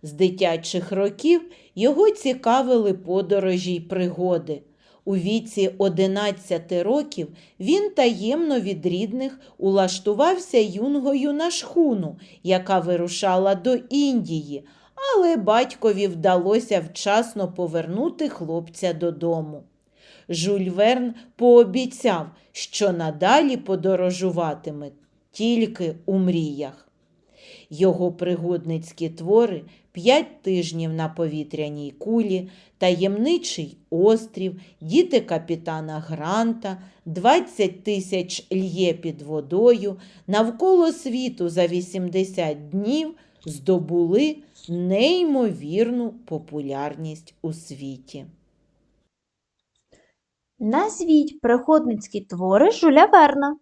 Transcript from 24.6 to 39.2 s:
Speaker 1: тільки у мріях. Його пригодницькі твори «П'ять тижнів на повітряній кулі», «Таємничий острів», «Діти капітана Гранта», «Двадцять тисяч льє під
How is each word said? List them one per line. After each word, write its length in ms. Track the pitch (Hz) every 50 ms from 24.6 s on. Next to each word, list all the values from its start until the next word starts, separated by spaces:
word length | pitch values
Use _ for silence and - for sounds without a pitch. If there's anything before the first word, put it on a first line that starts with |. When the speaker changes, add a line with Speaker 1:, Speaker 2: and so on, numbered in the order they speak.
| - 160 151 147 147 143 - _ _ _ _ _ _ _ _
Speaker 1:
тільки 600 | - 220 226 240 226 226 220 226 - 185 160 160 165 -
у 120 | - 190 190
мріях. 680 | 190 185 180 165 160 151 143 139 147 131 - - _ _ _ _ _ _ _ _ _ _ _ _ - - - - - _
Його 420 | 151 147 185 190 175 185 180 180 170
пригодницькі 960 | - 180 175 180 165 160 170 180 170 170 160 165 160 160 - - - 165 165
твори 560 | 165 - 165 170 202 226 240 226 190 156 - - - _ _ _ _
«П'ять 500 | 180 165 220 262 302 330 - - - _
тижнів 500 | 190 190 180 170 165 165 165 165 160 160
на 160 | 160 160 156
повітряній 840 | 165 - 165 160 147 156 151 147 - 151 151 147 147 147 147 143
кулі», 600 | 135 - - 208 226 233 226 208 190 185 180 185 - - _ _ _ _
«Таємничий 1000 | - 185 180 170 185 196 196 208 226 294 349 349 - - - - 156 135 - _ _ _
острів», 720 | - 165 185 214 220 226 233 226 - - 190 185 175 - - - _ _
«Діти 400 | 156 160 180 302 359 359 - 240
капітана 800 | - - 175 160 160 - 170 165 165 165 160 156 160 156 156 156
Гранта», 800 | 160 165 160 151 147 165 190 220 226 226 226 226 - 196 185 185 - - _ _ _
«Двадцять 800 | 170 165 180 180 233 294 359 349 - - - 208 185 185 - -
тисяч 600 | 214 208 196 185 185 - 185 175 180 - - - _ 185
льє 400 | 190 190 190 165 175 185 175 160
під 300 | 170 - 170 151 143